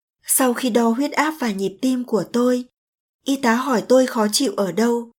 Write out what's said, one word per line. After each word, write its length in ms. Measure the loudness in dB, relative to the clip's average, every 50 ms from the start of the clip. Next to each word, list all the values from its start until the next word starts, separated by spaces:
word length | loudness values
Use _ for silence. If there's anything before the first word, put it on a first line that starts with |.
| _ _ _ _ _
Sau 280 | -4 0 0 2 0 0
khi 160 | 0 -2 0
đo 180 | 2 2 2 2
huyết 240 | 2 0 -2 -2 0
áp 220 | 0 0 0 -2 -4
và 100 | -4 -4
nhịp 280 | -4 -4 -4 -6 -4 -2 -2
tim 220 | -2 0 -2 -2
của 200 | -2 -2 -2 -2 -2 -2
tôi, 320 | 0 2 2 0 0 -2 -8 _ _ _ _ _ _ _ _ _ _ -6
y 120 | -4 -4
tá 180 | 0 0 0 0
hỏi 280 | 0 0 0 -2 0 2 4
tôi 180 | 4 4 4
khó 200 | 2 0 0 -2 0 0
chịu 220 | -2 -2 -2 -2
ở 160 | -2 -2 -2 0
đâu. 380 | 0 0 0 0 -2 -4 -8 _ _